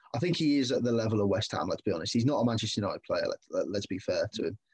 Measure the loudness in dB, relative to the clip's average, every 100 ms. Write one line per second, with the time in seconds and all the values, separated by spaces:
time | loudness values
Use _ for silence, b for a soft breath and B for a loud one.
0 | B -2 0 2 2 2 2 0 2 2
1 | 2 2 2 2 -2 -4 -4 -2 -2 -2
2 | 0 2 2 4 2 2 -2 -2 -2 -4
3 | -2 -2 0 -4 -4 -2 -2 -2 -4 -4
4 | -2 -2 -2 -2 -4 -6 b